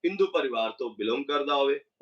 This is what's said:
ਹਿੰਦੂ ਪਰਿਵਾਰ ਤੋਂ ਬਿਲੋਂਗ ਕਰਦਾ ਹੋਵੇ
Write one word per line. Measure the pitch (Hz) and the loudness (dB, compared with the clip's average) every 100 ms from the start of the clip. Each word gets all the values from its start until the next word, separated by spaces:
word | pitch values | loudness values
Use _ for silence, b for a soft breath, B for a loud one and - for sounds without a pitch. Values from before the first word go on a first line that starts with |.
ਹਿੰਦੂ | 170 196 190 | -4 2 2
ਪਰਿਵਾਰ | 170 139 113 113 | 2 0 0 -2
ਤੋਂ | - 120 | -4 -8
ਬਿਲੋਂਗ | 107 107 123 | -4 -2 -2
ਕਰਦਾ | 143 143 143 | 0 -2 0
ਹੋਵੇ | 143 139 143 - _ | 2 2 0 -4 _